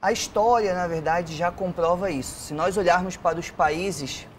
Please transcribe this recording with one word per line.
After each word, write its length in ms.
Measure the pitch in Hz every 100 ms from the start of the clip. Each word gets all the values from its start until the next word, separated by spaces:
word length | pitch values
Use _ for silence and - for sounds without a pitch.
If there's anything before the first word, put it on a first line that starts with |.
a 80 | 185
história, 640 | 226 - 220 220 240 208
na 140 | 180 175
verdade, 480 | 165 156 170 170 156
já 160 | 175
comprova 580 | 175 185 175 165 175 196
isso. 300 | 147 127 -
Se 140 | -
nós 240 | 151 175 196
olharmos 400 | 180 180 185 180
para 200 | 175 165
os 120 | 160
países, 760 | - 160 156 190 151 135 - -